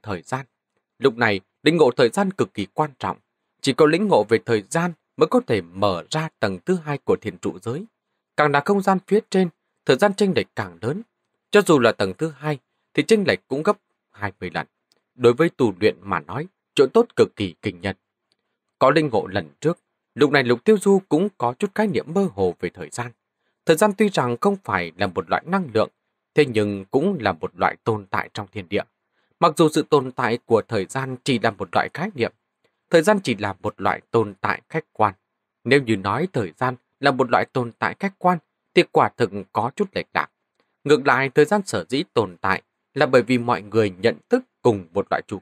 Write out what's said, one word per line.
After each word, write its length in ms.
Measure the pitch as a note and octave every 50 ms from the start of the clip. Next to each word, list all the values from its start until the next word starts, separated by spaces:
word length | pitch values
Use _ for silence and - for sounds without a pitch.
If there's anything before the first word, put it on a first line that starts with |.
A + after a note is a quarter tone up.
| -
thời 200 | A2 G2 E2+ D#2+
gian. 240 | - - C3 C3+ _ _ _ _ _ _ _ _ _ _ _
Lúc 180 | - C3 A2+
này, 240 | A#2 A#2+ A2 G2+ F#2+ - _ _ _ -
lĩnh 140 | D3 E3
ngộ 140 | E3+ D3+ B2 A#2+
thời 120 | - C3 A2+
gian 220 | - G3+ G3+ F#3+
cực 240 | F#3 - A#2+ G2 _
kỳ 120 | - G2 - _
quan 160 | - D#3 D3+ C3+ -
trọng. 200 | - F#2+ - - _ _ _ _ _ _ _ _
Chỉ 120 | - C#3 B2
có 140 | - D#3+
lĩnh 220 | D3+ D#3+ E3+ G#3+ G3+
ngộ 160 | D#3+ A2 G#2 -
về 100 | A2+ G#2+ -
thời 160 | - A#2 G#2+ G2
gian 300 | - - E3 E3+ F3 E3 - _ _ _
mới 100 | - D#3
có 140 | E3 - B3 B3
thể 160 | - A#2+ G2+ F2
mở 420 | E2+ F2 F#2+ G#2 G2+ F#2 E2+ D#2+ -
ra 180 | - D#3 D#3+ D#3+ - _
tầng 180 | - G2+ F#2+ F2+ -
thứ 80 | - F#3
hai 240 | F3+ D#3 D3+ C#3+ C#3
của 180 | _ - F#2+ -
thiên 180 | - G#2+ F2+ F2+
trụ 200 | - G2+ - F#2 -
giới. 220 | A2+ A#2+ D#3+ A3 - _ _ _ _ _ _ _ _ _ -
Càng 120 | D3+ - -
là 100 | C#3+ -
không 160 | F#3+ G3+ G3+
gian 180 | F#3+ G3 F#3+ F#3 -
phía 140 | - F#3+ G#3 - _
trên, 180 | - F#3+ F#3 E3+ - _ _ _ _ _ _
thời 100 | - C3+
gian 180 | C3 G3+ G#3 G3
chênh 180 | - G#3 F#3+ F3
lệch 100 | A2+ F#2+ - _
càng 220 | - G#2+ F#2 E2+ E2+
lớn. 220 | G#2+ A#2 D3+ G3+ A#3 _ _ _ _ _ _ _ _ _
Cho 120 | - G#3 F#3+
dù 160 | - E3 C3+
là 140 | A#2 A2+ G#2
tầng 200 | - G#2+ F#2+ F#2 -
thứ 140 | D#3 E3 D3+
hai, 220 | - D3+ D3+ D3+ C3 _ _ _ _ _ _ -
thì 80 | - C#3+
chênh 220 | - A3+ G#3+ G3
lệch 220 | C#3+ G2 - _ -
cũng 140 | C3 C#3 D#3+
gấp 140 | G#3 G#3 - _ _ _ _ _ _
hai 220 | _ - G#2+ G2+ - _
mươi 100 | G2 F2+ E2
lần. 120 | E2+ D2+ - _ _ _ _ _ _ _ _ _
Đối 180 | - B2 A#2 A#2+
với 180 | B2 E3 E3+
tu 220 | - - C3+ A2 F#2 F2
luyện 160 | G#2 G#2 - -
mà 200 | F#2 G2+ F#2+ E2
nói, 260 | D2 D2 F#2 B2+ D#3+ F#3 _ _ _ _ _
chỗ 120 | - C3+
tốt 200 | C3 - A3+ A#3+ - _
cực 200 | - - - -
kỳ 180 | - G#2 F#2 D#2 _ -
kinh 180 | G#2+ F2+ F2
nhân. 160 | F2 G2 F#2+ - _ _ _ _ _ _ _ _ _ _ _ _ _ _ _ -
Có 120 | B2 C3
linh 180 | D3 D#3+ D3+ C#3+
ngộ 180 | A2 G2+ F2
lần 240 | F#2 F#2 G2+ E2 D2 _ _
trước, 180 | - D#3 F3 - _ _ _ _ _ _ -
lúc 160 | A2+ C#3+ C#3
này 140 | C#3 C#3+ C3
Lục 200 | A#2+ B2 A#2 -
Tiêu 140 | - A3 G3
Du 220 | - G3 G3 F#3+ F#3+ -
cũng 200 | D3 D3+ G3 G#3 - -
có 160 | - A#2+ B2+ -
chút 160 | G#3 G3+ -
khái 120 | - G#3+
niệm 200 | G#3+ D#3+ A2 - - E3
mơ 140 | G3 G3 F3 G2+
hồ 200 | G2 F#2+ F2+ E2+ -
về 100 | - F2
thời 180 | - - E2 D2 -
gian. 200 | - A#2+ A#2+ A#2 _ _ _ _ _ _ _ _ _ _
Thời 100 | - E3
gian 160 | D#3+ G#3+ G#3+ F#3+ -
tuy 100 | A3 G#3
rằng 280 | G3 E3+ C3+ A#2+ A#2+ -
không 160 | - G3+ G3+ G3 -
phải 280 | - G2+ F#2 F2 E2+ D#2+
là 100 | F2+ G2+
một 240 | F#2+ F2 G2 E2+ E2
loại 120 | F#2+ - -
năng 220 | D#3+ F3+ G3 F3+ C3+ G#2
lượng, 160 | A2 G#2 - - _ _ _ _ _ _ _ -
thế 120 | - D3
nhưng 380 | C3 A2+ G#2+ G#2 G#2 G2+ G2 G2
cũng 340 | - - C#3 D3+ G3+ G3+ D3+
là 120 | A2 G2+ E2+
một 200 | - - F2 -
loại 200 | F2 F#2+ E2 - - -
tồn 220 | - A2 G#2 G2
tại 240 | - - G#2 - - -
trong 120 | - G#2 F#2+ -
thiên 160 | G#2+ F#2 E2
địa. 140 | G2+ G2+ - _ _ _ _ _ _ _ _ _ _ -
Mặc 120 | - - -
dù 120 | - E3 D#3
sự 140 | - D#3+ C#3
tồn 300 | - D3+ C#3+ B2+ C3 -
tại 260 | - B2 A2 A#2 B2 _
của 160 | - A#2 G#2+ - -
thời 160 | A2+ G#2 F#2+
gian 320 | - - C3+ C3+ C3 C3 B2 -
chỉ 140 | - C3 A2+
là 120 | F#2+ A2+
một 180 | G#2 F#2 G2+ - -
loại 160 | G#2+ - F2+ -
khái 160 | - E3+ A3 G3
niệm, 180 | C3+ A#2 - - _ _ _ _ _ _ _ _ _ _ _
thời 120 | - E3 D#3
gian 180 | G3 G#3+ G3 -
chỉ 140 | - A2+
là 180 | F#2+ G#2 G2+ F#2 - -
một 120 | G#2+ - -
loại 200 | F#2+ G2+ - - - _
tồn 240 | - A#2 A2 G#2 F#2+ -
tại 220 | - G#2 G#2+ - - _
khách 160 | - D#3+ - _ _
quan. 220 | - G#2+ G2+ G2 _ _ _ _ _ _ _ _ _ -
Nếu 180 | A#2+ B2+ C#3+ C3+
như 140 | A2+ A2
nói 320 | F#2+ F#2+ G2+ G2+ B2+ F3 F#3 -
thời 200 | B2+ G#2 E2+ -
gian 180 | - C3 B2+ B2+ - _ _ _ _
là 100 | C#3 C#3+
một 200 | C3 B2+ C3+ A2+
loại 140 | - - -
tồn 280 | - - C3 A#2+ A#2 - _
tại 180 | - E2 F2 -
khách 160 | - G3 G3 _
quan, 200 | - F3+ F3+ E3 - _ _ _ _ _ -
thì 80 | F3+ E3 - -
quả 160 | D#3 C3 G#2+ -
thực 140 | - A#2+ F#2 G2 G2+ F#2 - -
có 180 | A2+ G#2+ B2 -
chút 120 | - G#3 G3 -
lệch 120 | F#2 D#2+ - -
lạc. 160 | E2+ D2 - _ _ _ _ _ _ _ _ _ _ -
Ngược 220 | C#3+ D3+ C3 C3+
lại, 240 | C#3+ B2+ B2+ C3+ C3+
thời 140 | - - D3
gian 180 | - G#3 G#3 F#3+
sở 180 | - - G2+ E2+ -
dĩ 140 | B2 C#3 F3+ - -
tồn 220 | A#2+ G#2+ F#2 F2 -
tại 220 | - F#2+ F#2+ - - _ _ _ _ _ -
là 120 | C3+ -
bởi 160 | B2+ C3+ B2+ A2+
vì 160 | A2 B2+ B2
mọi 240 | A#2 A#2+ A#2+ E2+ G2+
người 280 | G#2 F#2+ A2+ G#2+ G2+
nhận 260 | F2+ F2+ F#2+ A#2 - - _ -
thức 160 | - B3+ B3+ _ _ _ -
cùng 240 | B2+ A2 G2 F2 D#2+ -
một 140 | G2 F#2 -
loại 120 | - - -
chu 120 | - G#2+ F#2